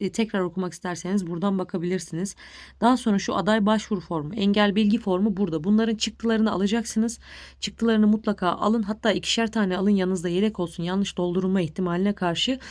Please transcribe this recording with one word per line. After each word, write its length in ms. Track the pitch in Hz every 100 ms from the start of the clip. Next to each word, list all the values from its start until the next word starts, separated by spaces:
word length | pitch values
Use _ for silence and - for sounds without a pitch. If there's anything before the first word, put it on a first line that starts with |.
e, 120 | 196
tekrar 280 | 208 220 202
okumak 320 | 180 185 180
isterseniz 540 | - 185 170 180 202 170
buradan 320 | 170 202 196
bakabilirsiniz. 800 | 180 180 175 185 - 160 196 - - - - -
Daha 160 | 226 254
sonra 220 | 233 196
şu 160 | -
aday 320 | 208 190 220 202
başvuru 340 | 220 - 196
formu, 340 | - 165 147
engel 400 | 220 196 208 208
bilgi 240 | 196 208 226
formu 380 | 196 180 214 185
burada. 280 | 190 156
Bunların 300 | 180 214 226
çıktılarını 580 | 220 214 - 226 220 220
alacaksınız. 680 | 175 196 226 220 220 233 233 - - - -
Çıktılarını 460 | - - 226 220 214
mutlaka 420 | 220 220 202 180
alın. 340 | - 208 233
Hatta 300 | 196 214 226
ikişer 400 | 180 - - 226
tane 240 | 226 190 185
alın, 140 | 196
yanınızda 380 | 196 185 185 175
yedek 320 | 180 214 214
olsun, 220 | 170 -
yanlış 320 | 170 190 196 -
doldurulma 440 | 180 180 190 190
ihtimaline 520 | 160 - 180 175 202
karşı. 460 | 208 180 165 240 262 -